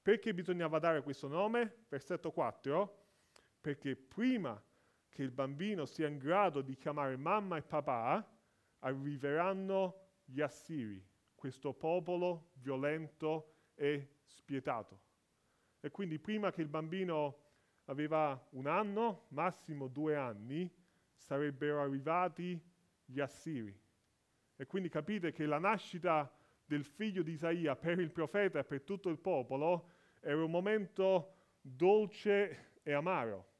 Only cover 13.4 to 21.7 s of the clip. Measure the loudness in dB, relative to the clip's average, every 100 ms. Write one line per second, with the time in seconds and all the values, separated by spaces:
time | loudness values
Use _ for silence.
13.4 | -4 _ _ -2 0 0 -4 _ _ -20
14.4 | -6 -4 -2 -4 -4 -16 _ _ _ _
15.4 | _ _ _ _ -10 -6 -4 -4 -2 0
16.4 | 0 0 -2 -2 -4 -2 0 0 0 -4
17.4 | _ _ _ _ -8 -4 0 2 2 0
18.4 | -10 -6 0 0 2 0 0 -2 -8 -2
19.4 | -2 -2 -10 -8 -6 -2 0 0 0 -6
20.4 | -6 -4 -6 -8 _ _ _ _ -4 -2
21.4 | 0 -2 -2